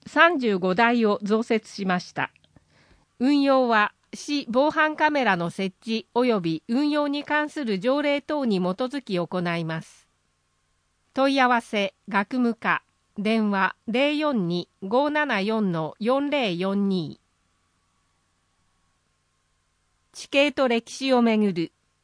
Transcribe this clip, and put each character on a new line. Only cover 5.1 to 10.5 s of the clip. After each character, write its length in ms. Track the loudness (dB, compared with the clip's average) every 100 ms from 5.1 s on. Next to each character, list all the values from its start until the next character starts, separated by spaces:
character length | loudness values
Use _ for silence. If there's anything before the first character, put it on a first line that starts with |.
メ 140 | 2
ラ 120 | 0 0
の 140 | -2
設 260 | -4 -6 -6
置 240 | -6 -6 -4
及 260 | 0 2 2
び 220 | 0 -4 -2
運 200 | 0 0
用 180 | 0 -2
に 160 | -4
関 280 | -2 -2 -2
す 120 | -4
る 140 | -4 -2
条 220 | 0 0
例 220 | 0 -2
等 240 | -2 -2 0
に 120 | 0
基 40 |
づ 400 | 0 -2 -6 -6
き 160 | -4 -4
行 220 | -4 -4 -4 -4
い 80 |
ま 180 | -4 -8
す。 260 | -10 -20 _ _ _ _ _